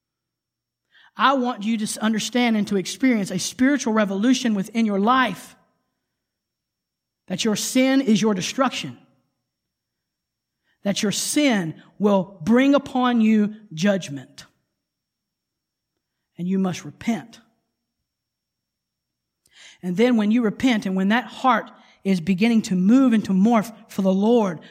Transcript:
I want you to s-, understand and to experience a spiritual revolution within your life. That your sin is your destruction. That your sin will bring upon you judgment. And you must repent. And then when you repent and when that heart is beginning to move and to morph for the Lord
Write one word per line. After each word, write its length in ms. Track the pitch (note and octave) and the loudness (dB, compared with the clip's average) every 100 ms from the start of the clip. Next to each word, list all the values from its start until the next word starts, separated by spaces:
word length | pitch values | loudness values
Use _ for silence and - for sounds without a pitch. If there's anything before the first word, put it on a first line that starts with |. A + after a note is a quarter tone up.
| _ _ _ _ _ _ _ _ _ _ _ - | _ _ _ _ _ _ _ _ _ _ _ -2
I 180 | A#3+ | 0
want 300 | C#4 A#3+ A#3 | 0 -2 -4
you 140 | G3+ A3+ | -4 -4
to 60 | |
s-, 120 | G#3+ - | -4 -4
understand 580 | A3 A3 - A#3+ A#3+ A3 | -2 -2 -2 0 0 0
and 100 | G3 | 0
to 80 | G3+ | -2
experience 540 | F3+ - C4 A#3 F#3+ | -4 -2 0 0 -2
a 80 | G3 | -6
spiritual 540 | - - C4 C#4+ A#3+ | -6 0 0 0 0
revolution 640 | A3 G3+ G3 A#3 B3+ B3 | 0 0 0 0 0 0
within 320 | G3+ - A#3 A3+ | -2 -4 -2 -2
your 140 | G3 | 0
life. 560 | G#3 C4 A#3+ F3+ - - _ _ _ _ _ _ _ _ _ _ _ _ _ _ _ _ - | 2 2 0 -4 -16 -20 _ _ _ _ _ _ _ _ _ _ _ _ _ _ _ _ -10
That 180 | F#3 | -4
your 120 | A3 G3+ | -2 -2
sin 440 | - B3+ C4 C4+ | -2 0 2 2
is 180 | C4 G#3 | 2 2
your 140 | A3 | 2
destruction. 640 | F#3+ E3+ - C4 - C#3+ A#2+ _ _ _ _ _ _ _ _ _ _ _ _ _ _ _ _ _ _ | -2 -4 -2 -4 -4 -10 -14 _ _ _ _ _ _ _ _ _ _ _ _ _ _ _ _ _ _
That 200 | G3+ F#3+ | -4 -2
your 100 | G#3 | -2
sin 680 | - - D4 D4 G#3 D#3+ - - - | -2 -4 0 2 0 -2 -8 -18 -2
will 400 | G3+ G3 C3+ - | 2 2 0 -6
bring 320 | D#3 A#3 C#4 | 2 4 4
upon 460 | C#4 C4+ B3+ B3 A#3+ | 2 0 -2 0 2
you 360 | A3 G#3+ G#3 - - | 4 4 0 -4 -14
judgment. 720 | D#3 G3+ G3 - C#3 B2+ - - _ _ _ _ _ _ _ _ _ _ _ _ _ _ _ _ _ _ - | -2 0 0 -4 -12 -16 -20 -20 _ _ _ _ _ _ _ _ _ _ _ _ _ _ _ _ _ _ -10
And 100 | F3 | -4
you 120 | F#3+ | -2
must 260 | F#3+ - | -2 -4
repent. 560 | D3 - - G#3+ - - _ _ _ _ _ _ _ _ _ _ _ _ _ _ _ _ _ _ _ _ _ _ - - | -12 -8 -6 -6 -8 -20 _ _ _ _ _ _ _ _ _ _ _ _ _ _ _ _ _ _ _ _ _ _ -20 -12
And 140 | F3+ F3+ | -6 0
then 220 | B3 A#3 | 2 2
when 120 | G#3 | 2
you 120 | A#3 | 2
repent 420 | A3 - C4 G#3+ | 0 0 0 0
and 100 | G3 | -2
when 140 | F#3+ F#3+ | -2 0
that 160 | A#3 | 0
heart 460 | B3+ - C4 A3 - - _ _ | -2 -2 0 0 -2 -16 _ _
is 160 | G3 F#3 | -2 -2
beginning 400 | D#3+ F3+ A#3 A3+ | 0 0 2 2
to 140 | - F#3 | 0 0
move 380 | F#3 B3+ C4 | 4 4 4
and 100 | A3+ | 2
to 80 | F#3 | 2
morph 420 | F#3 G#3+ A#3 - - - | 2 4 2 0 -10 -12
for 120 | - | -4
the 100 | F#3+ | 0
Lord 480 | F#3+ G#3+ A#3+ G3+ D3+ - | 2 2 2 0 -4 -14